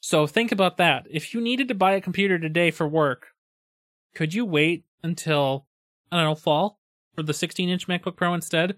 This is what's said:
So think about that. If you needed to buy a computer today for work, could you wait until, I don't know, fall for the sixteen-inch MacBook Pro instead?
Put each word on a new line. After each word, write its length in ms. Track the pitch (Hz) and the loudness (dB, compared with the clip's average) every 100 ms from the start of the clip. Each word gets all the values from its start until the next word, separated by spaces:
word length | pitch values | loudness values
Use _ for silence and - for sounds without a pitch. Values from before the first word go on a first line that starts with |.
So 260 | - 165 151 | 0 0 2
think 240 | - 233 | 0 0
about 260 | 202 185 - | 2 0 2
that. 300 | 175 135 - | 2 2 -2
If 240 | 151 - | -8 -6
you 80 | 226 | -4
needed 260 | 233 254 262 | -2 -2 -2
to 40 | |
buy 200 | 208 190 | 2 2
a 80 | 196 | 2
computer 360 | 185 180 196 180 | -2 -2 0 0
today 320 | 160 160 170 | 0 0 0
for 180 | 156 156 | 0 -2
work, 420 | 156 147 123 - _ _ _ _ _ _ _ _ | 2 0 -2 -10 _ _ _ _ _ _ _ _
could 220 | - 160 190 | -6 -4 -2
you 100 | 233 | 0
wait 400 | 151 156 170 _ _ | 2 2 0 _ _
until, 640 | 160 170 - 151 139 135 _ _ _ _ _ | -8 -6 0 0 2 -2 _ _ _ _ _
I 60 | 175 | 0
don't 80 | 156 | 0
know, 100 | 156 | 0
fall 440 | - 147 196 _ _ _ _ - | 2 2 2 _ _ _ _ -8
for 80 | |
the 100 | 156 | -6
sixteen-inch 540 | 147 170 - 180 180 - | -4 -4 -4 -2 -2 -2
MacBook 300 | 180 185 175 | -4 -4 -2
Pro 180 | 175 175 | -2 -2
instead? 420 | 175 165 180 | -2 0 0